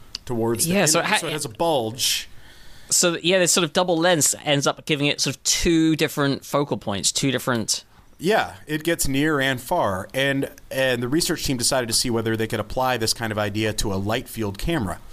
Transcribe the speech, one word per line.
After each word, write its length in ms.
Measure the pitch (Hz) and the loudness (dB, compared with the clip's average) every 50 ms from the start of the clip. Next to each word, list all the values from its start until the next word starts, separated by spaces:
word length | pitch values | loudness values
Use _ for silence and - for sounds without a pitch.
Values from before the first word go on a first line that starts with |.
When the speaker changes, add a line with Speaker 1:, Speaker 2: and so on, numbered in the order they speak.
| - - - - - | -16 -14 -14 -14 -8
Speaker 1:
towards 400 | - 127 113 110 113 117 113 - | -6 -4 -2 0 0 0 0 0
the 80 | 160 175 | 0 2
Speaker 2:
Yeah, 60 | 202 | 2
Speaker 1:
end. 80 | 185 151 | 4 4
Speaker 2:
so 100 | - 170 | 4 2
it 60 | 151 | 2
ha- 120 | 156 202 214 | 2 0 0
Speaker 1:
So 80 | - 156 | 0 -2
it 40 | |
has 140 | - 151 - | -4 -4 -6
a 40 | 127 | -8
bulge. 800 | 107 - 170 170 160 135 117 110 120 127 - - - - - - - - - - - - - - - - - - | -4 -2 0 2 2 2 0 -2 -4 -2 -2 -2 -2 -2 -4 -8 -14 -16 -18 -18 -20 -20 -20 -18 -18 -18 -6 -2
Speaker 2:
So, 280 | - - - 175 170 - - | 0 2 4 2 2 2 2
yeah, 160 | 165 185 190 | 2 4 4
this 140 | 180 156 - | 4 4 4
sort 100 | 190 180 | 2 2
of 80 | 151 | 2
double 260 | - 185 180 175 175 160 | 2 2 2 2 2 2
lens 380 | 160 180 180 156 135 - - 101 - | 4 4 4 4 4 2 0 -2 0
ends 240 | 151 147 143 139 151 | 0 2 2 2 0
up 160 | 139 - - | -2 -2 -2
giving 200 | - 160 139 143 | -2 -2 0 2
it 160 | 147 - - | 0 0 0
sort 160 | - 147 131 - | -2 -4 -4 -4
of 60 | - | -2
two 520 | - - - - 180 170 160 160 160 160 | -2 0 2 2 4 4 4 4 4 4
different 480 | 147 160 143 - - 143 139 135 - - | 2 0 0 0 0 0 0 0 -2 -4
focal 320 | - - 143 147 143 135 104 | -2 -2 0 0 0 -2 -4
points, 360 | - - 101 98 - - - | -4 -4 -4 -2 -2 -2 -2
two 180 | - - 139 | 0 0 0
different 540 | 123 123 - - 127 117 101 - - - - - - - - - - - | 0 0 0 -2 -2 -2 -2 -2 -4 -4 -6 -10 -20 -20 -20 -20 -16 -6
Speaker 1:
Yeah, 360 | 131 175 214 202 120 90 92 98 - - | -2 0 2 2 0 -2 -6 -12 -10 -6
it 160 | 151 151 151 | -6 -4 -2
gets 240 | 165 170 165 - 143 | -2 0 0 0 0
near 320 | 135 135 147 156 156 139 | 2 2 2 2 2 2
and 220 | 131 135 135 123 | 2 0 0 -2
far, 480 | - - 185 175 143 107 95 92 98 - - | -2 -2 0 0 2 0 0 -2 -6 -4 -2
and, 380 | 131 135 139 139 139 139 - - - - - | 0 0 2 0 0 -2 -4 -6 -12 -14 -6
and 300 | - 131 131 131 127 120 | -2 0 2 2 2 0
the 60 | 123 123 | 0 0
research 380 | 135 165 170 - 170 - - | 0 0 2 0 -2 -2 -2
team 100 | - 139 | -2 -2
decided 320 | 120 120 - 147 131 123 113 | 0 0 0 2 0 0 0
to 60 | 113 | 0
see 160 | - - 131 | 0 0 0
whether 260 | 113 113 113 113 113 | 0 0 0 0 0
they 120 | 107 113 113 | 0 0 -2
could 120 | - 107 | -2 -4
apply 380 | 101 - - 127 127 127 127 120 | -4 -4 -2 -2 0 0 0 0
this 160 | 110 110 - | 0 -2 -2
kind 180 | - 117 110 | -2 -2 -2
of 60 | 107 104 | -2 -2
idea 340 | 107 104 98 107 110 110 101 | -2 -2 0 0 0 0 0
to 180 | - - 113 98 | 0 -2 -2 -2
a 20 | |
light 320 | 95 98 101 110 127 - - | -2 -2 -2 -2 -2 -4 -6
field 300 | - 117 110 101 98 - | -6 -6 -4 -4 -4 -4
camera. 420 | - - 170 156 113 87 82 - - - | -2 -2 0 0 0 -2 -4 -6 -10 -14